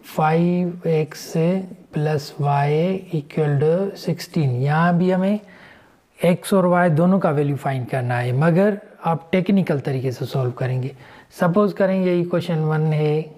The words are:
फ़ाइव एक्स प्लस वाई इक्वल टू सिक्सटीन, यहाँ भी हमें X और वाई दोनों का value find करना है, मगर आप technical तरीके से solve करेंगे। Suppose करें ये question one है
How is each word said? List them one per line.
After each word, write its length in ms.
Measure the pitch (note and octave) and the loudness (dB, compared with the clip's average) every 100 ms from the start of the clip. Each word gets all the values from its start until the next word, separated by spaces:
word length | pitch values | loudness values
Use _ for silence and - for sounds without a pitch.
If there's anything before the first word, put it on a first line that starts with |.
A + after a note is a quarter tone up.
| - - | -8 -2
फ़ाइव 640 | D#3 E3 F3 F3 F3+ E3+ E3 | 2 2 2 0 -2 -4 -2
एक्स 460 | D#3+ D3 - - E3 E3 F#3+ F#3 - - | 0 -2 -8 -6 0 0 0 -6 -16 -8
प्लस 420 | D#3 D3+ D3+ - - | -4 -2 -2 -6 -4
वाई 540 | C#3+ C#3+ C#3+ D3+ F3 F#3+ - | 0 2 2 2 0 -2 -4
इक्वल 440 | D#3+ C#3+ - D3+ C#3+ | -6 -4 -2 0 2
टू 360 | D#3 E3+ G3 - | 2 2 -2 -4
सिक्सटीन, 540 | - E3 - E3 C#3 B2 | -6 -6 -4 -2 0 0
यहाँ 340 | C#3 D#3 F3 F3 | 0 2 2 2
भी 120 | F3+ | 2
हमें 300 | F#3 F#3+ G#3 - - - - _ _ _ _ | 2 0 -2 -6 -20 -20 -20 _ _ _ _
X 340 | E3 F3 - | 0 0 2
और 120 | G3 F3+ | 2 4
वाई 240 | F3 F3+ | 4 4
दोनों 280 | D3+ F3 F#3+ | 4 4 4
का 120 | F3 | 2
value 260 | D3 C#3+ C#3 | 0 0 -2
find 320 | C#3+ C3+ A#2+ | -4 -4 -4
करना 300 | B2+ A#2+ A#2+ | -4 -2 -2
है, 140 | B2 | 0
मगर 480 | B2+ E3 E3 G3+ G3+ - - | 2 4 4 2 0 -10 -8
आप 240 | E3 E3 - | -4 -4 -2
technical 480 | F#3+ E3+ G3 F3+ D3 | -2 2 0 2 -2
तरीके 320 | D3+ C3 C3 | -2 -4 -4
से 140 | B2 B2+ | -6 -4
solve 260 | C#3 B2+ | -2 -4
करेंगे। 420 | - B2+ B2+ B2+ - - - - - | -4 -4 -4 -6 -10 -20 -20 -20 -2
Suppose 320 | F3+ F#3 G#3 | 0 2 0
करें 320 | F3 F#3+ F#3+ | 0 0 2
ये 140 | F3+ F3 | 0 0
question 380 | F3 F3 E3+ D#3+ | 0 -2 -2 -2
one 280 | D#3 D#3 D#3 | 0 0 0
है 300 | D3+ D3+ D3+ D#3 | 0 0 -2 -4